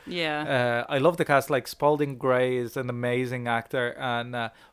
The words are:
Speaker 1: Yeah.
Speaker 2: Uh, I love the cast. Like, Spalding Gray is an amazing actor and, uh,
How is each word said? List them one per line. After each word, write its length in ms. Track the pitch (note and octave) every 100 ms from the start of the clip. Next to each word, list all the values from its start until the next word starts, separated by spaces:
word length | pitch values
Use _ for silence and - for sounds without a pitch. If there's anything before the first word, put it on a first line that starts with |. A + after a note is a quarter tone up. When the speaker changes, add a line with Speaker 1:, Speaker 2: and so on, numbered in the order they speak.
| -
Speaker 1:
Yeah. 760 | F3 D#3 D3+ D#3 C3 B2 A#2+ -
Speaker 2:
Uh, 40 | C#3+
I 20 |
love 180 | D#3 F3
the 80 |
cast. 260 | D#3 C#3 B2+
Like, 160 | C3+ -
Spalding 500 | - D3 D3+ C#3+ B2
Gray 400 | C3 B2+ B2+ B2+
is 200 | A#2 C#3
an 120 | B2
amazing 600 | A#2+ B2 B2 B2+ B2+ A#2+
actor 480 | A#2 - C3+ A#2+ -
and, 380 | C3 A#2+ B2 A#2+
uh, 140 | A2+ - -